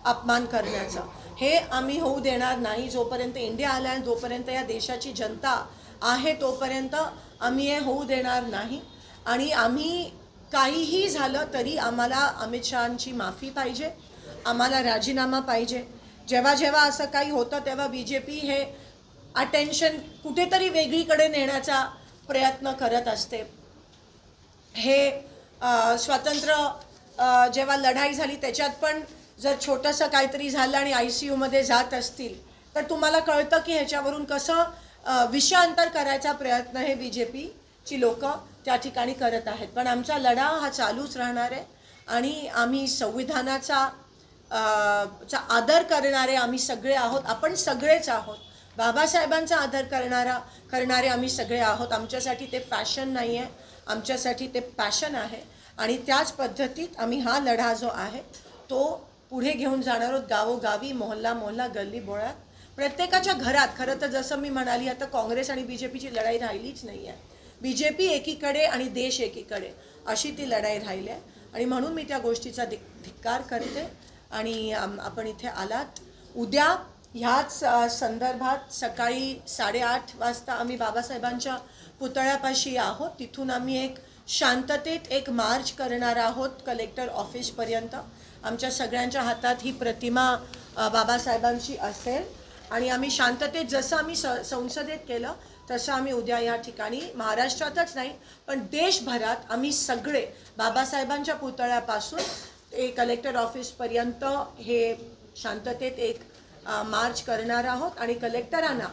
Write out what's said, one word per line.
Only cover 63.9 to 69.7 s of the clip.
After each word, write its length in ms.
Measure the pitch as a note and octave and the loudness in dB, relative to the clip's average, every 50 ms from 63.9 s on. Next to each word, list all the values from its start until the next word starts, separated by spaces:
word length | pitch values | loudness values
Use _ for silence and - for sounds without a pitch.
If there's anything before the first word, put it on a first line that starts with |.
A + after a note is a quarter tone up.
| C4+ C4+ | -2 -2
तर 60 | D4 | -2
जसं 300 | C#4 A#3+ C4+ C4 - D4 | -2 -2 -4 -2 -2 -4
मी 120 | C#4 C#4+ C#4+ | -4 -4 -4
म्हणाली, 400 | C4+ C4 B3+ B3 A#3+ B3 B3+ C4 | -2 -2 0 0 0 0 0 -4
आता 160 | B3+ - C#4 | -4 -4 -6
काँग्रेस 460 | C4+ C#4 A#3+ G#3+ A3 A#3 B3+ C4+ C#4+ | -4 -2 -2 -2 0 -2 -2 -2 -2
आणि 120 | C4+ C4 | -4 -4
बीजेपीची 520 | B3+ A#3+ B3 A3 C4 B3+ B3+ C4 C4 C4+ A#3+ | -6 -8 -8 -8 -8 -8 -8 -8 -10 -6 -4
लढाई 240 | A3 A3 A3+ A#3 A#3 | -2 0 0 0 0
राहिलीच 460 | A#3+ A3+ F#3+ G3 A3+ C4 C#4+ - - | -2 -4 -6 -6 -8 -10 -12 -14 -14
नाही 220 | G#3+ G3+ F#3+ F#3+ | -14 -14 -14 -14
आहे. 120 | F3+ - - - - - - - - - - | -14 -16 -16 -20 -20 -20 -20 -20 -20 -16 -6
बीजेपी 440 | A#3 C4 B3+ - D4+ D4+ D4+ F#4 F#4 | -4 -2 0 2 2 2 2 4 2
एकीकडे 580 | F#4 D#4 C#4 - D#4+ D4+ - D4 C#4+ C#4 D4 D#4 | 2 2 0 0 -4 -6 -2 -2 0 2 4 4
आणि 200 | - - B3 C4 | 4 4 0 -2
देश 360 | B3+ G3 B3 B3+ C4 B3 - | -2 -2 -2 -2 -2 0 -2
एकीकडे 500 | A#3 G#3 - F#3 - - G#3+ G3+ F#3 - | -2 -4 -4 -10 -12 -8 -8 -8 -8 -10